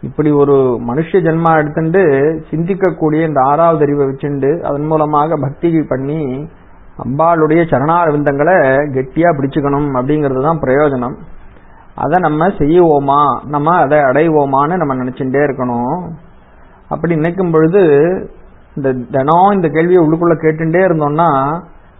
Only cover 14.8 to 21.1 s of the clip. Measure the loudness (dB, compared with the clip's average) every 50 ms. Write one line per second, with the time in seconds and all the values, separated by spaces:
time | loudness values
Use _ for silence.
14.8 | -2 -2 -4 -4 -6 -8 -6 -6 -6 -2 0 0 0 0 -2 -4 -4 -4 -4 -4
15.8 | -4 -4 -6 -6 -8 -12 -14 -16 -18 -20 -20 -20 -20 -20 -20 -20 -20 -20 -20 -20
16.8 | -10 -10 -8 -6 -4 -2 -2 0 -2 -2 -2 -2 -2 0 2 2 2 4 4 4
17.8 | 4 4 4 4 4 2 0 -4 -6 -12 -16 -20 -20 -20 -20 -20 -20 _ -12 -4
18.8 | -4 -2 -2 -4 -6 -4 -4 -2 0 2 4 4 4 4 2 2 0 0 0 0
19.8 | 2 4 4 4 4 2 2 0 2 0 0 2 0 -2 0 0 -2 -2 0 2
20.8 | 2 2 2 0 0 -2